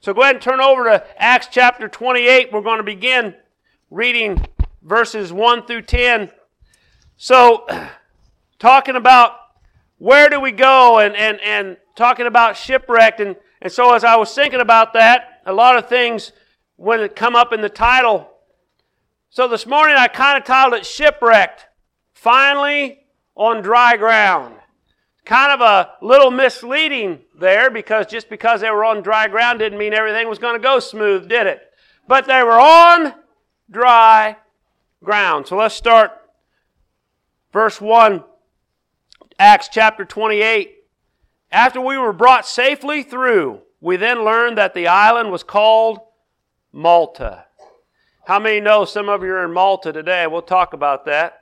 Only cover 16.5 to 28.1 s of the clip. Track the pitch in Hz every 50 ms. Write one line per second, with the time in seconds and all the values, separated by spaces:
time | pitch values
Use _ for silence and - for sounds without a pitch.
16.5 | _ _ _ _ _ _ 175 202 233 226 214 196 208 - 208 240 240 240 240 240
17.5 | 233 220 214 202 208 - 220 233 254 262 254 233 214 180 156 _ _ _ _ _
18.5 | _ _ _ _ _ _ _ _ _ _ _ _ _ _ _ _ _ - 254 247
19.5 | 233 - - 220 269 294 311 311 294 269 247 240 - - 262 277 285 269 269 -
20.5 | 254 262 269 262 240 220 180 - - - 294 294 294 - - 233 226 208 190 -
21.5 | - _ _ _ _ _ _ _ _ _ _ _ _ _ _ 226 240 262 277 277
22.5 | 285 285 285 285 285 285 277 262 - _ _ _ _ _ _ _ _ - 208 226
23.5 | 233 220 190 190 226 240 247 240 240 220 208 226 226 220 214 196 180 156 131 120
24.5 | 113 _ _ _ _ _ _ _ _ _ _ _ _ _ _ - 214 254 269 285
25.5 | 285 254 247 226 202 190 170 - - _ - 208 254 277 277 254 247 254 269 247
26.5 | - - - 240 262 302 320 311 285 254 214 190 165 135 _ _ _ 151 170 185
27.5 | 190 214 247 262 233 220 - - 214 220 196 -